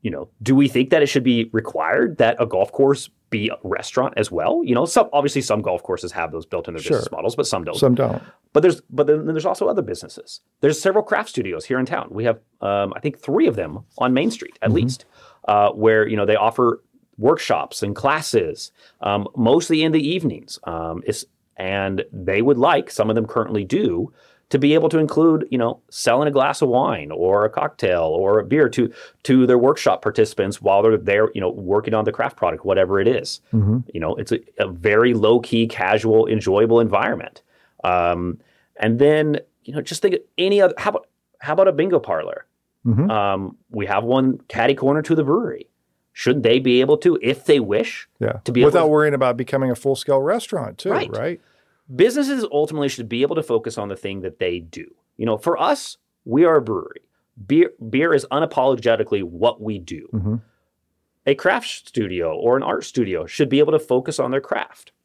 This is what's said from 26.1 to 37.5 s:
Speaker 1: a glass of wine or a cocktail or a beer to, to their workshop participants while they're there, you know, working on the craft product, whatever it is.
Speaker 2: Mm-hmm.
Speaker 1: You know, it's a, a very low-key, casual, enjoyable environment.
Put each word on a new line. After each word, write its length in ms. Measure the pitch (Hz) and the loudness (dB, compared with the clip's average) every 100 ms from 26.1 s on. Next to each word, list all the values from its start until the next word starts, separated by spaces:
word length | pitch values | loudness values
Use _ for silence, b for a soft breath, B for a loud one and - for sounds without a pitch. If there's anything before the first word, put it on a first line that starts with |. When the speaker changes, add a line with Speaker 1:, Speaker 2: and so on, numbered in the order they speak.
| 123 147 | 2 2
Speaker 1:
a 40 | |
glass 300 | 139 135 135 | 2 0 0
of 80 | 139 | 0
wine 400 | 120 - 101 73 | 2 0 -4 -8
or 320 | 78 90 101 107 | -2 0 2 0
a 40 | |
cocktail 540 | - 147 - 104 87 | -2 -6 -2 0 0
or 340 | 80 82 95 107 | 0 0 2 2
a 40 | 101 | 2
beer 240 | 147 127 | 2 2
to, 220 | 123 117 B B B | 2 -2 B B B
to 240 | - 127 127 | 2 4 6
their 100 | 123 | 6
workshop 460 | 127 147 - 92 | 4 2 0 0
participants 580 | 107 107 107 - 98 101 | -2 0 0 0 -4 -2
while 220 | 98 98 | 2 4
they're 140 | 110 107 | 4 2
there, 320 | 87 101 110 | 2 2 2
you 80 | 98 | 0
know, 80 | 92 | -6
working 440 | 101 92 101 110 107 | -6 -2 -2 0 -2
on 100 | 107 | -2
the 60 | |
craft 260 | - 135 - | -4 -6 -2
product, 260 | 87 78 | -4 -2
whatever 360 | 95 95 92 98 | -2 0 2 2
it 80 | 101 | 2
is. 340 | 123 - - _ | 0 -4 -14 _
Speaker 2:
Mm-hmm. 280 | 113 104 120 120 | 0 2 0 -4
Speaker 1:
You 60 | - | -6
know, 160 | 80 - | -6 -6
it's 160 | - | -4
a, 80 | 110 - - | -4 -6 -6
a 80 | 101 | -6
very 480 | 87 104 107 123 117 | -2 2 4 4 2
low-key, 520 | 107 120 117 113 113 | 4 2 2 -2 -2
casual, 600 | - 92 107 110 110 113 | -2 -2 0 4 4 4
enjoyable 520 | 110 98 98 110 117 | 0 2 2 4 4
environment. 640 | 113 98 101 85 87 - b | 4 0 -2 -4 -10 -18 b